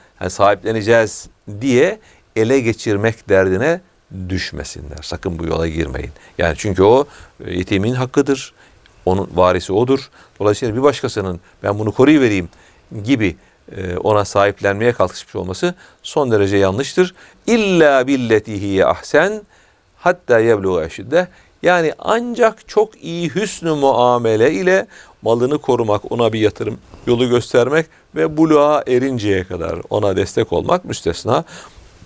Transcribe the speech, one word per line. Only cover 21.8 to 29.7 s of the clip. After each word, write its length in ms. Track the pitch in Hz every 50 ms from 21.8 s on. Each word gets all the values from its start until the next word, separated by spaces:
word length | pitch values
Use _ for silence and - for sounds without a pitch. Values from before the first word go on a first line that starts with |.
| 160 151 - -
ancak 720 | - - 214 233 240 240 233 233 233 220 214 - - -
çok 360 | - 214 220 - - - -
iyi 240 | 165 170 170 170 156 127
hüsnü 360 | 165 220 190 - - 165 165
muamele 840 | 156 143 139 135 117 117 123 123 120 120 117 113 110 107 117 147
ile 340 | 156 190 185 180 190 190 220 - - - - - _ _
malını 360 | - 110 117 120 123 131 151 147
korumak, 540 | - - 165 135 113 107 104 101 - -
ona 200 | 117 117 117 110
bir 80 | 110 110
yatırım 380 | 107 101 - - 113 107 113 - - - - - -
yolu 220 | 120 120 117 127 120
göstermek 580 | 120 120 - - - 123 120 131 147 165 160 - _ _ _ _ -
ve 220 | 156 160 160 151
buluğa 460 | 156 160 160 151 143 147 147 151 143 - 123
erinceye 560 | 127 123 131 135 127 117 104 104 98 92 92
kadar 320 | - 90 85 82 85